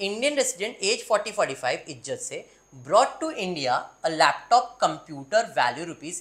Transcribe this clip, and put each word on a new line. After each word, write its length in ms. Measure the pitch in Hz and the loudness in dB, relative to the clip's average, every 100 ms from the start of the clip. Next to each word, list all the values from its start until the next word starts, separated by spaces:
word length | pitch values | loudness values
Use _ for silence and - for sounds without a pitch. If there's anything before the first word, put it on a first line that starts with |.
Indian 360 | 196 214 269 294 | -6 -2 0 0
resident, 420 | 262 175 214 247 | -2 -2 -8 -4
age 240 | 196 233 - | -2 -2 0
फ़ोर्टी, 260 | 214 208 | 0 0
फ़ोर्टी 220 | 208 156 | -2 -2
फ़ाइव, 300 | 135 127 160 - | 0 -2 -4 -6
इज्जत 300 | 135 135 123 | -14 -8 -8
से, 320 | - 147 - _ _ 135 123 | -8 -12 -14 _ _ -18 2
brought 240 | 196 262 - | 4 4 0
to 80 | 320 302 | -6 -4
India 400 | 185 170 131 131 - - 165 | -6 -2 0 0 -2 -4 -2
a 40 | |
laptop 540 | 160 156 - - 240 247 - | 4 4 4 4 4 4 0
computer 580 | 175 156 - 143 135 214 226 151 | 0 0 -8 -14 -2 0 0 2
value 280 | 123 131 170 | 0 0 -8
rupees 340 | 160 147 175 | -10 -12 -12